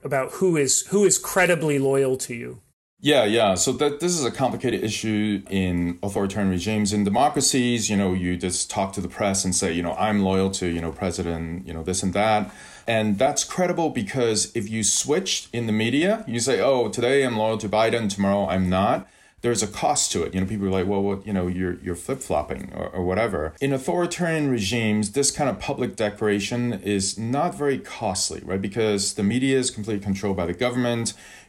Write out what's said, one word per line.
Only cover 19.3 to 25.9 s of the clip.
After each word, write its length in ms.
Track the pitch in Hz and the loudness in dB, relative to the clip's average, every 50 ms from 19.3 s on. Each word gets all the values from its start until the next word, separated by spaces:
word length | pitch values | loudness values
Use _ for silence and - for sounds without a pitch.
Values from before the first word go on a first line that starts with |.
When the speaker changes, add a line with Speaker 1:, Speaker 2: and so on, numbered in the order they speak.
| _ - | _ -4
Speaker 2:
There's 220 | - 120 120 110 110 | -2 0 0 0 -2
a 60 | 101 | -4
cost 420 | 98 - - - 143 - - - | -4 -2 0 2 2 2 0 0
to 140 | - 104 - | 0 -2 -2
it. 100 | - - | 0 0
You 60 | 95 | -2
know, 60 | 92 92 | -2 0
people 180 | 110 104 98 | -2 -2 0
are 40 | 95 | 0
like, 180 | 92 95 90 95 | 2 2 2 2
"Well, 120 | 101 98 | 0 0
what, 240 | 98 101 98 98 - | 0 0 -2 -4 -4
you 80 | 110 104 | -2 -2
know, 140 | 92 90 | 0 0
you're, 280 | 90 90 90 92 90 90 | 0 -2 -2 -2 -2 -4
you're 200 | 87 - 90 87 | -4 -6 -6 -6
flip-flopping," 800 | - - - 135 135 - - - 73 73 - 69 67 - - - | -6 -4 -6 -6 -6 -4 -2 -2 -2 -2 -2 -6 -8 -8 -10 -8
or, 140 | 50 - - | -8 -8 -6
or 160 | - 92 90 | -4 -4 -2
whatever. 500 | 90 92 101 113 113 92 76 76 80 - - | 0 0 0 0 0 0 -2 -4 -4 -4 -4
In 120 | 135 139 139 | -2 -2 0
authoritarian 800 | 131 131 - 170 175 175 175 - - 180 170 160 156 151 139 | 0 -2 -2 0 0 0 -2 -2 -2 -2 0 0 0 0 0
regimes, 600 | 127 117 101 92 123 120 113 110 104 107 104 101 101 | 0 0 0 0 0 0 2 2 2 2 0 0 0
this 180 | 139 139 131 | 0 0 2
kind 180 | - - 151 131 | 0 0 0 0
of 120 | 107 98 | -2 -2
public 340 | - - 143 - 127 107 | -4 -6 -4 -2 -2 -4